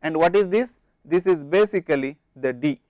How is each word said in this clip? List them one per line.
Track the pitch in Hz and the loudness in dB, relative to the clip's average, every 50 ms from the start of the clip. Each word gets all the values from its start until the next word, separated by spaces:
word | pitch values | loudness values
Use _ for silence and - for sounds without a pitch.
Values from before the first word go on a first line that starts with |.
| - | -10
And | 160 160 | -6 0
what | 160 165 175 175 | 2 2 4 4
is | 202 208 180 | 2 2 2
this? | 185 220 254 240 - _ _ _ _ _ _ | 0 -2 -2 -2 -8 _ _ _ _ _ _
This | 131 165 185 175 | -2 -2 0 2
is | 190 185 160 143 | 2 0 0 -2
basically | 143 160 196 214 208 - 190 - - 156 139 135 135 147 - _ _ _ | -2 2 2 2 2 0 -4 -2 -2 -2 -2 -2 -4 -8 -12 _ _ _
the | 135 131 131 127 | -4 -4 -4 -4
D. | 120 131 151 139 - _ _ | -2 -2 -2 -2 -4 _ _